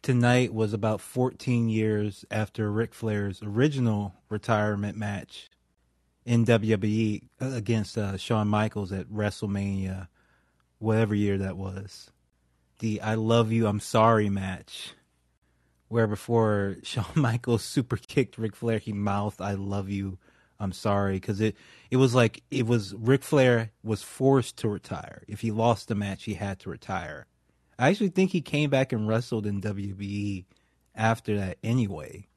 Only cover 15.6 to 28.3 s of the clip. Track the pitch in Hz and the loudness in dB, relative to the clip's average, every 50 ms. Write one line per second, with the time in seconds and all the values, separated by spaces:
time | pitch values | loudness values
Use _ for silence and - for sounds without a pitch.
15.6 | _ _ _ _ _ _ 113 117 113 107 107 104 - - 120 117 113 107 104 101 | _ _ _ _ _ _ 0 0 2 2 0 -6 -4 2 4 4 4 4 2 2
16.6 | 101 98 95 - - - - - 101 - - 160 143 120 117 120 - - 120 110 | 0 -2 -4 -8 -10 -8 -6 -6 -6 -2 0 2 2 2 2 0 0 0 0 0
17.6 | - - - 143 117 - - - - - - - 127 - - - 113 110 - - | 0 0 -2 -2 0 0 -4 -6 -6 -2 0 0 0 0 -2 -6 -6 -6 -6 -4
18.6 | - 117 113 107 - - 107 101 101 104 98 101 104 107 - - - 101 101 98 | -2 -2 -2 -2 -2 -4 -4 -2 -2 0 0 0 -2 -4 -6 -6 -6 -4 -4 -4
19.6 | 98 101 101 101 95 98 101 98 98 98 95 90 _ _ _ _ _ _ _ _ | -4 -4 -4 -4 -4 -4 -4 -4 -4 -6 -8 -10 _ _ _ _ _ _ _ _
20.6 | 107 95 92 - - 110 101 101 101 98 98 95 - - 104 95 110 110 107 _ | -6 -6 -6 -2 0 2 2 2 2 0 -2 -2 -2 -4 -2 0 0 0 0 _
21.6 | - - - - - - - 127 135 131 117 127 120 110 - - _ _ - 135 | -16 -20 -20 -20 -10 0 4 4 4 6 6 6 4 4 2 -4 _ _ -2 -2
22.6 | 120 110 120 117 101 95 101 107 113 113 135 135 - - - 143 131 127 120 117 | 0 2 2 0 0 -2 -10 -4 2 4 4 2 2 2 4 4 6 6 4 2
23.6 | 113 107 _ _ - 110 110 - - - - - 131 135 135 135 120 - - - | 0 -4 _ _ -4 -4 -4 -4 -4 -14 -8 0 2 4 4 4 2 -2 -8 -6
24.6 | - 113 104 95 _ - - 92 - - - - - - 107 101 - 113 104 110 | -4 -4 -4 -4 _ -10 -10 -10 -10 -14 -18 -20 -14 -14 -12 -6 -6 -4 0 2
25.6 | 113 120 117 - - - 117 101 104 101 98 92 - - 104 85 101 98 95 95 | 4 4 4 2 0 -6 -4 -2 -2 -4 -6 -8 -8 -8 -6 -6 -6 -6 -6 -8
26.6 | - - 82 - - - 98 92 85 - 76 73 - _ _ _ _ _ _ _ | -10 -14 -14 -12 -10 -6 -6 -6 -6 -8 -12 -14 -18 _ _ _ _ _ _ _
27.6 | _ _ _ - 123 139 190 - 214 190 - - 190 185 | _ _ _ 2 2 2 4 4 0 0 2 2 2 2